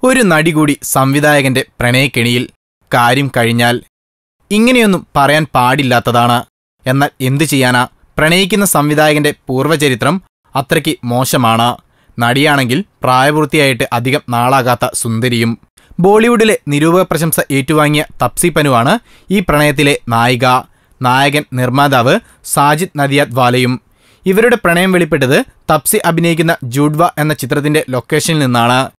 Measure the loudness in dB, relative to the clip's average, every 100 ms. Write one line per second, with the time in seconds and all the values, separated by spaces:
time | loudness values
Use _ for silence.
0 | 2 2 2 2 0 0 0 -2 -4 -2
1 | 0 2 2 2 0 -2 -4 _ -2 0
2 | 0 -2 -2 -2 -4 _ _ _ _ 0
3 | 2 0 -2 -2 -2 0 0 -2 -8 _
4 | _ _ _ _ _ 0 2 2 2 0
5 | -2 0 2 2 0 0 0 0 0 0
6 | 0 0 0 0 -4 _ _ _ -4 -2
7 | -2 _ -4 -2 0 0 2 2 -2 _
8 | _ -2 0 0 0 0 0 0 0 2
9 | 2 2 0 -4 -6 -4 -2 0 0 0
10 | -2 -2 _ _ _ -8 -2 -2 -2 -6
11 | -4 -2 -2 0 0 2 0 -2 _ _
12 | _ -4 -2 2 2 0 0 -2 -6 _
13 | -2 2 2 0 0 0 0 0 -4 -4
14 | -2 -4 -4 -2 0 0 0 -2 -2 -6
15 | -6 -4 -2 -2 -2 -4 _ _ _ -2
16 | 2 4 4 2 2 0 -2 0 2 2
17 | 0 -2 -2 -4 -2 -4 0 0 2 0
18 | -4 -4 -6 -2 -2 0 0 2 2 -2
19 | _ -20 _ -4 0 0 2 2 0 0
20 | -2 -2 0 0 2 0 -2 _ _ _
21 | -2 2 2 0 -4 -4 -2 0 2 2
22 | 2 0 -4 _ -8 -2 0 0 -4 -4
23 | -2 0 -2 0 0 2 0 -4 _ _
24 | _ _ -2 2 2 2 2 0 2 0
25 | 0 0 0 0 -2 _ -2 -2 0 -2
26 | 0 0 0 0 0 -2 -4 -2 0 2
27 | -2 0 -4 -4 -4 -4 0 -2 -2 -8
28 | -4 -4 -2 -2 0 0 2 0 -2 _